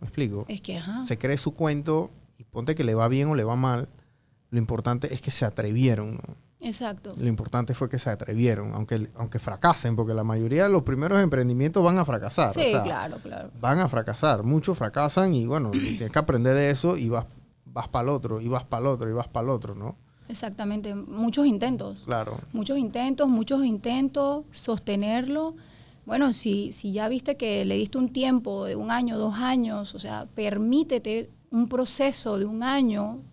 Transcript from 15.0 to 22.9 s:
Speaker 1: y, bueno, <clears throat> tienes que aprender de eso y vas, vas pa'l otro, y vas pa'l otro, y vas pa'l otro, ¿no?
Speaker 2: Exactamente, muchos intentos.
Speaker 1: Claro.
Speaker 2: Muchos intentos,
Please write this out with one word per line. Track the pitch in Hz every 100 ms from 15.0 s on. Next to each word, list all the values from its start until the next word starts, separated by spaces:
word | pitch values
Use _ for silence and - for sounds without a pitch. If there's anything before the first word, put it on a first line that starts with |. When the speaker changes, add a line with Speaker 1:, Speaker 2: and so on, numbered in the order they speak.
| 147 185 190
Speaker 1:
y, | 139 117
bueno, | 156 113
<clears throat> |
tienes | - - - 110
que | 151
aprender | 156 123 123 139
de | 143
eso | 135 170 180
y | 117
vas, | 117 - - - _ -
vas | 120 -
pa'l | 127 123
otro, | 139 123 110
y | 117
vas | 127
pa'l | 123 117 131
otro, | 123 113
y |
vas | 113 -
pa'l | 120 120
otro, | 120 107 98
¿no? | 107 - _ _ -
Speaker 2:
Exactamente, | 226 220 202 202 214 208
muchos | 202 - 208 233 285 285
intentos. | 202 240 254 101 98
Speaker 1:
Claro. | - 117 110 113 -
Speaker 2:
Muchos | 220 208 277
intentos, | 226